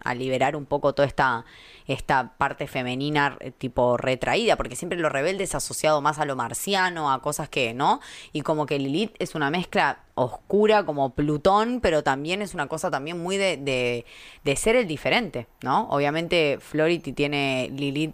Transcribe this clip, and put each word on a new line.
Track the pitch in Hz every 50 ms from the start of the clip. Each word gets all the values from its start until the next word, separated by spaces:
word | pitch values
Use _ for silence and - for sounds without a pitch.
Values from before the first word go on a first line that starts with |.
| -
a | 123 123
liberar | 120 127 131 131 123 131 139 151
un | 151 139
poco | - 147 143 - 139 135
toda | - 143 127
esta, | - - 139 131 120 113 - - - - - - - - -
esta | - 135 - - - 147 131 123 113 -
parte | - 139 139 143 - 147
femenina, | - - 139 123 123 127 131 139 147 151 147 143 139 127 -
eh, | - 131 -
tipo | - - 127 - 135 123 123 120
retraída, | 117 - 127 131 120 - - 131 190 240 - 151
porque | - 135 117 123
siempre | - 170 175 - 175
lo | 160 151
rebelde | 139 135 143 175 196 196 196
es | 165 -
asociado | 143 - - 131 - - 156 156 147 139
más | 151 151 143
a | 151
lo | 143 135
marciano, | 131 117 117 131 - - 196 202 190 185 180 175 165 151 139
a | 135 127 -
cosas | 147 147 - 156 -
que, | - 151 127 113 117
¿no? | 127 143 175 226 285 - - - - - - -
Y | 151 143
como | - 156 151 147
que | 139 151 139
Lilith | 135 135 139 175 220 214 - -
es | - - -
una | 185 143 139
mezcla | 156 185 175 - - 202 160 143 - - - _ _
oscura | - 127 120 - - - - 185 202 214 214 214 208 185
como | 156 147 143 135 131 -
Plutón, | - 147 147 151 147 - 196 196 208 220 240 247 240
pero | - 190 160 151 -
también | 147 135 135 147 160 180 202 214
es | 185 -
una | 175 143
cosa | 131 160 156 - 180
también | 151 139 135 160 175 175
muy | 165 180 196 196
de, | 196 190 165
de, | 131 139 139 131 127 123 120 120 120 - - - - - - - - -
de | 143 139
ser | - - 214 226
el | 254 233
diferente, | 165 151 127 - 131 165 233 233 170 - 123 113 - _ - -
¿no? | 127 143 196 226 -
Obviamente | - 143 143 143 151 160 170 165 180 170 156 143 131 -
Flority | - - - 151 156 165 175 165 - 139 120
tiene | - 143 147 147 143 139 135 131 127 127 - 135
Lilith | 139 143 139 135 147 160 156